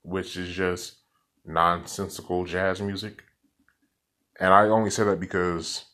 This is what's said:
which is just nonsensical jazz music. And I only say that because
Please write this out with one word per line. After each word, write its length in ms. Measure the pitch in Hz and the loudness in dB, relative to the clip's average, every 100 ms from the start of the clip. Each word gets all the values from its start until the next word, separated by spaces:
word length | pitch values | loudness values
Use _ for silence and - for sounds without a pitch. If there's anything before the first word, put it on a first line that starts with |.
which 340 | 87 92 90 90 | -6 -8 -6 -8
is 200 | 90 87 | -8 -2
just 400 | 92 90 - _ _ _ _ _ - | -2 -2 -10 _ _ _ _ _ -4
nonsensical 1000 | 80 85 87 - - 92 - - 90 87 | 2 2 2 -6 -8 -8 -10 -6 -4 -2
jazz 360 | 90 95 92 | -2 -2 -2
music. 420 | 101 98 104 - _ _ _ _ _ _ _ _ _ _ _ - | -6 -6 -10 -16 _ _ _ _ _ _ _ _ _ _ _ -2
And 140 | 92 | 6
I 100 | 98 | 8
only 260 | 107 110 107 | 8 4 2
say 140 | 104 | 0
that 160 | 104 92 | 0 0
because 680 | 92 95 90 85 85 - - | -2 0 0 -2 -6 -12 -14